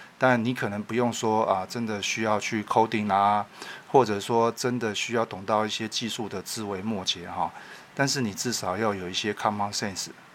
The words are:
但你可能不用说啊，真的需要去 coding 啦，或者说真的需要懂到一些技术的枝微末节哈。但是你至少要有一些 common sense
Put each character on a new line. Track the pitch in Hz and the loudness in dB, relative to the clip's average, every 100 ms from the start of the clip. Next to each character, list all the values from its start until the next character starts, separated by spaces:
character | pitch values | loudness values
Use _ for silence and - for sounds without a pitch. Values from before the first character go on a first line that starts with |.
| - - | -18 2
但 | 131 120 | 4 4
你 | 117 | 2
可 | 127 113 | 0 -2
能 | 104 | -4
不 | 104 | -2
用 | 113 120 | 0 0
说 | 113 113 107 110 | 0 2 4 4
啊， | 95 92 | 2 -2
真 | 120 | -6
的 | 113 104 | -4 -4
需 | 95 113 | -2 0
要 | 110 104 | 0 0
去 | - 110 | 0 -2
coding | 104 117 110 110 104 | 2 4 4 2 2
啦， | 98 101 104 101 - - - - | 4 6 4 0 -10 -16 -16 2
或 | 139 107 | 4 6
者 | 101 | 2
说 | 98 117 117 | 0 2 2
真 | 113 127 123 | 2 -2 0
的 | 113 | -2
需 | 98 - | -2 -2
要 | 117 117 | 0 -2
懂 | 92 101 | -4 0
到 | 107 107 | 2 2
一 | |
些 | 101 110 | -2 -4
技 | - 113 | -4 -4
术 | 113 101 | -4 -6
的 | 95 | -6
枝 | - 113 | -6 -6
微 | 104 95 | -4 -4
末 | 107 104 | -2 -2
节 | 90 90 90 | -2 -4 -4
哈。 | 92 85 - - - - - | -4 -4 -4 -16 -18 -6 0
但 | 139 | 2
是 | 143 | 2
你 | 113 | -2
至 | 92 127 | -2 -2
少 | 110 95 95 | -2 -2 0
要 | 113 | 0
有 | 101 87 | 0 -4
一 | |
些 | 95 107 | -2 -2
common | 104 110 104 101 | 0 0 0 -2
sense | 104 107 90 - - - | -2 -4 -6 -10 -12 -14